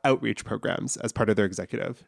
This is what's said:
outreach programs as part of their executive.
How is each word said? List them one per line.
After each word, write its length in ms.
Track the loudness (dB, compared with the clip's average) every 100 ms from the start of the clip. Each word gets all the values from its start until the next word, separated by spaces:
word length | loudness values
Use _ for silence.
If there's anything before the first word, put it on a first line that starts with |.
outreach 420 | 2 2 0 -4 -6
programs 520 | -4 -2 -2 -4 -4
as 140 | -4
part 180 | 2 4
of 60 | 4
their 100 | 2
executive. 580 | 0 -6 -4 -4 -6